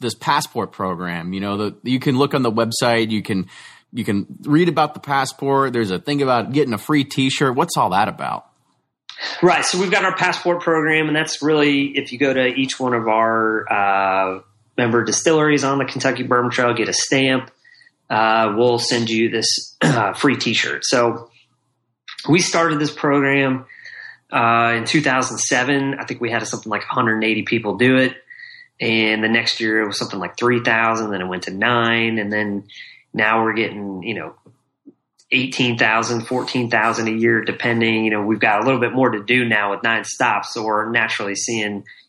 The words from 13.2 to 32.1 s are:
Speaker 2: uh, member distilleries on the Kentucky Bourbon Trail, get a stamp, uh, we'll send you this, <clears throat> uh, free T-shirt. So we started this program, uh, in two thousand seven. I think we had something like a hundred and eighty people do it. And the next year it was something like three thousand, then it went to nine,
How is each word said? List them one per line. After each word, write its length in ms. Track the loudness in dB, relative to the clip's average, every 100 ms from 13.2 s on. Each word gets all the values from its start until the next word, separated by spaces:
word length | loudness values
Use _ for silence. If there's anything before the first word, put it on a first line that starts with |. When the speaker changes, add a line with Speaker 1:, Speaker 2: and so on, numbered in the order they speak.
| 2 2 2 0 -2
Speaker 2:
uh, 720 | 0 2 2 2 2 0 -4 -12 _ _ -2
member 280 | 2 2
distilleries 600 | 2 0 2 4 4 2
on 140 | 2 -2
the 80 | -2
Kentucky 380 | -2 -2 -2
Bourbon 260 | 0 0 0
Trail, 240 | 0 0
get 160 | 0 0
a 40 |
stamp, 580 | -2 0 2 2 0 -4 _ _ _ _ _ -4
uh, 440 | 0 2 4 2 2
we'll 220 | 2 2
send 320 | 0 0 0
you 180 | 2 2
this, 480 | 0 -2 -2 -6 -2
<clears throat> 40 |
uh, 320 | 0 2 0
free 220 | 0 0 2
T-shirt. 480 | 0 -2 -2 -4
So 460 | 0 2 2 0 -8 _ _ _ _ _ _ _ -20 -8 2
we 120 | 2
started 400 | 4 2 2 2
this 120 | -2
program, 720 | -2 2 2 4 2 2 0 -6 -20 -20 -20 -20 -20 -6
uh, 420 | 0 2 4 4 0
in 80 | 0
two 160 | 0
thousand 360 | 2 0 0 -4
seven. 580 | 0 0 2 0 -2 -4
I 60 | -8
think 140 | -6
we 120 | -4
had 140 | -4 -4
something 220 | -8 -6
like 120 | -6
a 120 | -4
hundred 220 | 0 0 2
and 80 |
eighty 200 | 0 0
people 340 | -2 -2 -2 0
do 200 | 2 4
it. 180 | 2 -2 -20 -20 -20 -20 -20 -6
And 420 | -2 2 2 2
the 60 | 2
next 300 | 2 0 -2
year 240 | 0 0
it 40 | 0
was 120 | -4
something 200 | -6 -6
like 180 | -8 -2
three 260 | 0 2
thousand, 480 | 2 2 2 0 -2
then 100 | -4
it 60 | -4
went 160 | -6
to 80 | -6
nine, 640 | -2 0 2 2 2 0